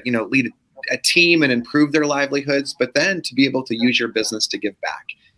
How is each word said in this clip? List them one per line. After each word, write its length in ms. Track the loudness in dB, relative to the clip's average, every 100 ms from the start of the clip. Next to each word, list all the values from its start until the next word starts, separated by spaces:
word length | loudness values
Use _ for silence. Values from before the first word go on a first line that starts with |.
| 0
you 60 |
know, 140 | -2 0
lead 220 | -2 -2 -6 _ -12 -6
a 60 | -2
team 440 | 0 4 4 4
and 100 | 4
improve 400 | 0 0 2 2
their 140 | 2 0
livelihoods, 680 | 0 0 -2 0 -2 -2 -4
but 160 | -2
then 260 | 0 0 -2
to 100 | -2
be 100 | 2 2
able 160 | 0
to 120 | -4 0
use 240 | 2 2
your 100 | 0
business 360 | -2 -4 -2 -4
to 140 | -4
give 200 | -6 -6
back. 260 | -8 -8 -12 -20 _